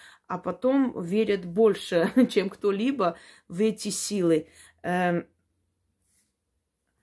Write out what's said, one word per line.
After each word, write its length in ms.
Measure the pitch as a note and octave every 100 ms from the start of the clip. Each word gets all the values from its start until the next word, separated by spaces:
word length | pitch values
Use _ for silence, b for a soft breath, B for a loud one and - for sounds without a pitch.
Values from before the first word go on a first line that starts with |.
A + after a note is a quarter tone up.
| B B -
а 120 | F3
потом 640 | F#3 F3+ B3+ C#4 B3+ -
верят 420 | E3+ G#3 G#3 G3+
больше, 640 | F3 F3 A3 F3+ - E3+ E3+
<laughs> 160 | B3+ B3
чем 200 | G#3 F#3+
кто-либо 640 | - G3+ G3 B3 C#4 A#2+ - B B B
в 120 | F3
эти 280 | A3 G#3+ G#3
силы. 580 | - - G3+ E3+ D#3 - B B B
Эм, 440 | F3 F3+ F3+ F3 - _ _ _ _ _ _ _ _ _ _ _ _ _ _ _ _ _